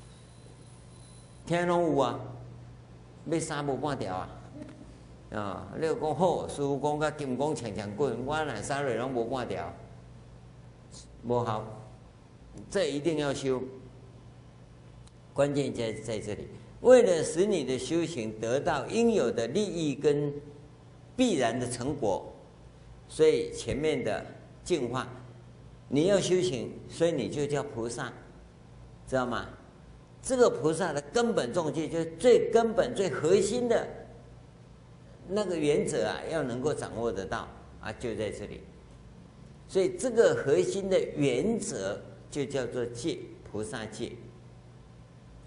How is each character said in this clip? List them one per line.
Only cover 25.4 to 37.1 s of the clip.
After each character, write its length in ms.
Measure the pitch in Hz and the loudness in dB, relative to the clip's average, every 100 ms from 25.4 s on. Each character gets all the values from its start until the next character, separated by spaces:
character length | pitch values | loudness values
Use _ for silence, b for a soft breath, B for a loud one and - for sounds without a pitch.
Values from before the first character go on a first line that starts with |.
| - - - - - | -20 -20 -20 -20 -2
你 180 | 135 175 | 2 4
要 140 | 202 | 4
修 200 | 165 185 | 4 2
行， 320 | 180 123 98 - - | 2 -2 -6 -10 -10
所 180 | - 165 | 0 2
以 60 | |
你 160 | 156 104 | 2 -2
就 180 | 139 143 | -2 -2
叫 160 | 147 | -2
菩 260 | 131 117 117 | -4 -4 -6
萨， 240 | 117 127 - - - - - - - - - - | -6 -8 -10 -18 -20 -20 -20 -20 -20 -20 -20 -4
知 100 | 131 | -2
道 80 | |
吗？ 240 | 123 113 98 - - - - - - - | 0 -4 -6 -12 -20 -20 -20 -20 -20 -12
这 160 | - 254 | -2 6
个 120 | 226 | 6
菩 240 | - 147 | 6 2
萨 200 | 160 185 | 2 0
的 80 | 143 | -2
根 340 | - 233 240 | -2 2 2
本 180 | 180 123 | 2 0
重 200 | 175 156 | 0 0
戒， 160 | 139 151 | 0 -2
就 100 | 160 | -2
是 60 | 160 - | -4 2
最 340 | 247 220 - | 8 8 8
根 220 | 226 226 | 4 4
本、 200 | 220 131 | 4 2
最 140 | - 190 | 2 -2
核 300 | - 151 196 | 0 4 4
心 280 | - 240 240 | 4 0 2
的 160 | 208 139 - - - - - - - - - - - - - - | 2 0 -8 -16 -18 -20 -20 -20 -20 -20 -20 -20 -20 -20 -18 -4
那 160 | 196 | -2
个 120 | 196 170 | 0 2
原 280 | 147 160 | 4 4
则 220 | - 139 107 | 2 2 0
啊， 140 | 80 101 | -2 -4
要 120 | 160 | -2
能 160 | 135 120 | -2 -2
够 120 | 139 | -2
掌 240 | - 98 95 | -2 -4 -2
握 140 | 117 | -2